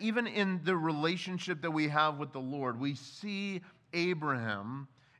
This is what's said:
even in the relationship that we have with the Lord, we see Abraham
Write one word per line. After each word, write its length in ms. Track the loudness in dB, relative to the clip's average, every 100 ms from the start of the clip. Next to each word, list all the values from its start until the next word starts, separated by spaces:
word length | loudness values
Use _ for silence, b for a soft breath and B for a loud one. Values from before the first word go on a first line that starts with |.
even 240 | 0 0 0
in 360 | 2 2 2
the 120 | 2 4
relationship 880 | 4 2 2 0 -2 -4 -4 -2
that 80 | 0
we 180 | 2 2
have 280 | 4 4 2
with 140 | -4
the 80 | -6
Lord, 400 | -4 -2 -2 0
we 160 | -2 -2
see 680 | -8 -12 -8 -4 -4 -6 B B _
Abraham 960 | 0 2 2 0 0 0 -2 -4 -8 -10 b b b